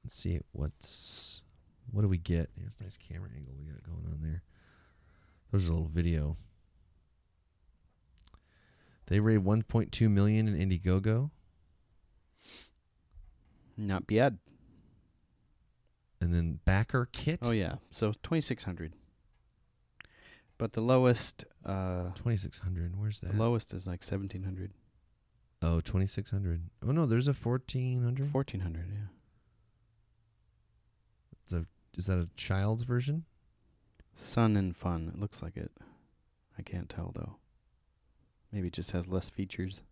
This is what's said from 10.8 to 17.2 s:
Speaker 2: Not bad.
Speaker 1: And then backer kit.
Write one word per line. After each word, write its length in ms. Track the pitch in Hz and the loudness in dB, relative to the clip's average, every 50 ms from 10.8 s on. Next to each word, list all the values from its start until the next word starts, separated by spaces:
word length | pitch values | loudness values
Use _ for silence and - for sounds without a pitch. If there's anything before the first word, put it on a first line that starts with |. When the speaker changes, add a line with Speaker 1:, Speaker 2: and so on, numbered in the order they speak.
| 92 92 92 98 95 110 110 117 135 151 - _ _ _ _ _ _ _ _ _ _ _ _ _ _ _ _ _ _ _ _ _ _ - - - - - _ _ _ _ _ _ _ _ _ - - - _ _ _ _ _ _ _ - - - | 2 4 2 4 4 2 2 2 0 -2 -6 _ _ _ _ _ _ _ _ _ _ _ _ _ _ _ _ _ _ _ _ _ _ -20 -20 -20 -20 -20 _ _ _ _ _ _ _ _ _ -20 -20 -20 _ _ _ _ _ _ _ -18 -10 -6
Speaker 2:
Not 300 | 104 98 95 92 - - | -2 0 0 -2 0 2
bad. 320 | 107 110 123 139 113 87 _ _ - _ - - - - - - _ _ _ _ _ _ _ _ _ _ _ _ _ _ _ _ _ _ _ _ _ _ _ _ _ _ | 4 4 4 4 2 -2 _ _ -20 _ -20 -20 -20 -20 -20 -20 _ _ _ _ _ _ _ _ _ _ _ _ _ _ _ _ _ _ _ _ _ _ _ _ _ _
Speaker 1:
And 120 | 85 85 85 | 0 2 2
then 260 | 85 82 82 78 - - | 2 2 2 -2 0 2
backer 420 | - 95 98 113 - - 127 123 - | 4 4 4 2 2 0 -2 -2 0
kit. 280 | - - | -4 -4